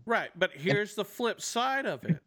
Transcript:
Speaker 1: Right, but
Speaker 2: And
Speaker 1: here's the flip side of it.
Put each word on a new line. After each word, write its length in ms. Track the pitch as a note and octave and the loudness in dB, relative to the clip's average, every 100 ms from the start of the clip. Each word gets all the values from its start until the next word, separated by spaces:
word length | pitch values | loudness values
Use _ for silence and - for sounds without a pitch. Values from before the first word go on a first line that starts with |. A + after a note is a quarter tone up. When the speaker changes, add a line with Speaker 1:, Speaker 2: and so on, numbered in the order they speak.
| - | -2
Speaker 1:
Right, 240 | A3+ D3 E3+ | 0 0 0
but 160 | F3+ | -2
Speaker 2:
And 80 | - | 0
Speaker 1:
here's 340 | D#3+ G#3 G#3 - | 2 2 2 -2
the 100 | G3+ | -6
flip 340 | - A#3+ G3 | -2 -2 0
side 440 | - A#3 B3+ C4+ B3+ | -2 0 0 0 -2
of 180 | C#3+ | -2
it. 180 | - D#3+ | 0 0